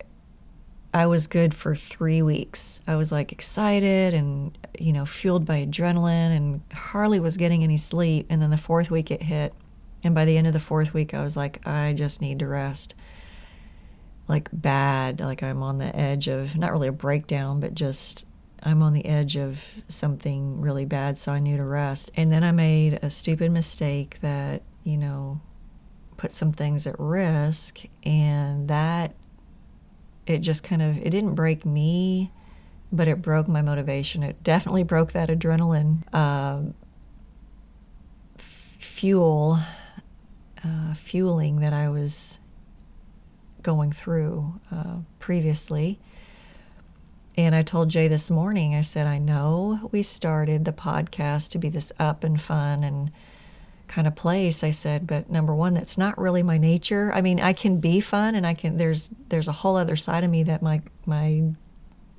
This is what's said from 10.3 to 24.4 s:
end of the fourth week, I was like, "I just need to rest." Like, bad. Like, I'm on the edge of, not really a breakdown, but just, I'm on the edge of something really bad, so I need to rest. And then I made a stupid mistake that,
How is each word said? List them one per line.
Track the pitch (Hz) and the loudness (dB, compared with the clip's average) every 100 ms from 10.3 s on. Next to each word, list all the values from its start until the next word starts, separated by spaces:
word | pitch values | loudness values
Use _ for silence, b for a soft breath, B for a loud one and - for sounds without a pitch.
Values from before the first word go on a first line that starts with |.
| 160 | 4
end | 160 | 4
of | |
the | 156 | 2
fourth | - 156 151 | 0 0 0
week, | 156 151 | 0 -2
I | 139 | -4
was | 143 147 | -4 -4
like, | 143 - - | -6 -6 -4
"I | 147 147 | -2 0
just | 147 147 - | 0 -2 -4
need | 139 139 | -6 -4
to | 139 | -4
rest." | 139 139 139 - - B B B B B B B B B B B B - | -4 -4 -6 -10 -14 B B B B B B B B B B B B -2
Like, | 151 - | -2 -2
bad. | 165 151 135 139 135 131 135 | -4 0 2 2 0 -2 -4
Like, | 135 131 | -6 -4
I'm | 135 135 | -6 -4
on | 135 135 | -4 -4
the | 135 | -4
edge | - 139 139 139 | -2 0 0 -2
of, | 135 139 156 | -4 -2 -2
not | 170 | 0
really | 151 135 | 0 0
a | |
breakdown, | 139 139 151 151 143 135 143 | -2 -2 -2 -2 -2 -2 -2
but | 143 | -2
just, | 160 139 139 - - - - - - | -4 -4 -4 -6 -8 -12 -20 -20 -6
I'm | 156 156 | 2 4
on | 156 | 4
the | 147 - | 2 0
edge | 151 143 143 | 0 0 -2
of | 135 143 - 214 - | -4 -8 -14 -18 -12
something | - 147 139 147 139 139 135 | -4 -4 -2 -4 -4 -4 -2
really | 147 139 | -2 -2
bad, | 139 139 139 139 | -2 -2 -2 -4
so | - | -2
I | 143 | 0
need | 147 143 | 0 0
to | |
rest. | 135 143 143 139 - - | 0 -2 -2 -4 -6 0
And | 160 | 4
then | 160 | 4
I | 170 | 4
made | 170 160 156 156 147 | 4 6 6 4 2
a | 147 | -2
stupid | - - 156 170 | -4 -2 0 2
mistake | 170 160 - 151 143 139 - | 2 0 -2 -2 -2 -6 -6
that, | 147 143 | -4 -2